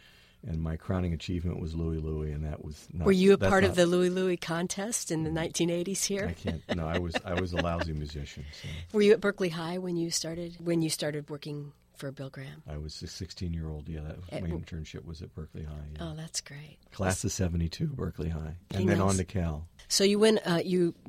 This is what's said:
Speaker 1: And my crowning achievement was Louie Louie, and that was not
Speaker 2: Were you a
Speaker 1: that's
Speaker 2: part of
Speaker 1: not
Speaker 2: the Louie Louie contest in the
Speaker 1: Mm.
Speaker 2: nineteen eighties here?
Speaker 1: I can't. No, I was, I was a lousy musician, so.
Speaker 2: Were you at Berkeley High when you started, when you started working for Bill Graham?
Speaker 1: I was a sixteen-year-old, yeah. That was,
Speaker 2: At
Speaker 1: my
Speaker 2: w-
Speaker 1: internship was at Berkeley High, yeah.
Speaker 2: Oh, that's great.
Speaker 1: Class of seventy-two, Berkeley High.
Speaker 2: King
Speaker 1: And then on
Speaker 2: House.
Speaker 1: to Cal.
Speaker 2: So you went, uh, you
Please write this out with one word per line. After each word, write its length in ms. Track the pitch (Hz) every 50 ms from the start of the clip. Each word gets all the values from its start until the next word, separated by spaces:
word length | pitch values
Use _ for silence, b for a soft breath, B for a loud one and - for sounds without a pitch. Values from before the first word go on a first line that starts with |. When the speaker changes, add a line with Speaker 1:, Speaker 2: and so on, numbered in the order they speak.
| b b b b b b b b b
Speaker 1:
And 160 | - 82 80 80
my 160 | 80 80 80
crowning 340 | - - 95 92 90 87 82
achievement 480 | 78 - - 90 85 80 87 - -
was 140 | - 80 80
Louie 240 | 82 82 82 80 80
Louie, 340 | 78 78 78 76 78 78 73
and 140 | 73 78
that 180 | 76 73 - -
was 240 | 78 73 - - - -
not 100 | 90 85
Speaker 2:
Were 80 | 196 196
you 220 | 185 185 196 202
a 20 |
Speaker 1:
that's 140 | - 202 190
Speaker 2:
part 120 | 196 190 190
of 100 | 190 180
Speaker 1:
not 40 |
Speaker 2:
the 80 | 180 175
Louie 240 | 170 180 180 180 180
Louie 300 | 180 185 185 185 175 175
contest 720 | - - 165 170 175 180 - - 196 233 233 - - -
in 120 | 170 160 160
the 60 | 156
Speaker 1:
Mm. 60 | 160
Speaker 2:
nineteen 340 | 160 165 - - - 170 170
eighties 340 | 170 175 175 190 196 - -
here? 240 | - 196 196 196
Speaker 1:
I 60 | - 85
can't. 300 | - - 95 82 78 - - -
No, 120 | 87 80
I 100 | 78 82 90
was, 160 | 87 85 85 - -
I 120 | 98 87 90
was 140 | 92 87 87
a 60 | 87
lousy 340 | 87 87 85 80 80 80 78
musician, 540 | 76 76 73 78 73 71 - - 69 69 73 - B B
so. 60 | B 78 80 85 B -
Speaker 2:
Were 80 | 214 208
you 100 | 202 220
at 80 | 208
Berkeley 300 | 196 202 202 - 190 175
High 260 | 160 170 165 165 180
when 220 | 185 185 180 175 170
you 120 | 165 170
started, 460 | 165 - - 160 165 175 170 170 175 175
when 220 | 165 175 170 165
you 80 | 160 160
started 400 | - - 175 151 147 147 147 -
working 440 | 151 143 - 151 147 147 143 143 - _ _ _ _
for 160 | - 143 139
Bill 200 | 135 - 139 135
Graham? 320 | - 139 135 143 - 156 -
Speaker 1:
I 120 | - 76 76
was 240 | 76 78 - - -
a 40 |
sixteen-year-old, 800 | 85 - - 92 85 - - 92 87 82 82 78 78 78 76 76
yeah. 140 | 80 80 78
That 160 | 76 76 76
was, 80 | - 92 - -
Speaker 2:
At 80 | -
Speaker 1:
my 80 | 90 82
Speaker 2:
w- 160 | 85 82 82
Speaker 1:
internship 400 | - - 80 76 - - 87 -
was 160 | 85 80 78
at 140 | 95 - -
Berkeley 300 | - 78 - - 92 80
High, 100 | 76 76 76 73 73 76
yeah. 120 | 76 170 165
Speaker 2:
Oh, 60 | 156
that's 240 | 156 160 160 - -
great. 380 | - - 143 143 151 147 - - - _
Speaker 1:
Class 320 | - - 98 92 92 - -
of 100 | 98 -
seventy-two, 560 | - 92 87 85 85 85 82 - - 82 147
Berkeley 420 | - - 85 85 - - 80 80
High. 260 | 82 76 80 78 80 87 - -
Speaker 2:
King 100 | 98 98
Speaker 1:
And 80 | 95 98
then 120 | 101 95 95
on 60 | 98
Speaker 2:
House. 80 | 98 92
Speaker 1:
to 60 | 87
Cal. 440 | - - 95 85 82 76 76 82 - _ - - -
Speaker 2:
So 160 | - - 196
you 140 | 202 202 208
went, 200 | 214 220 220 - -
uh, 160 | 170 170 170 151
you 300 | 185 180 180 175 170 - - -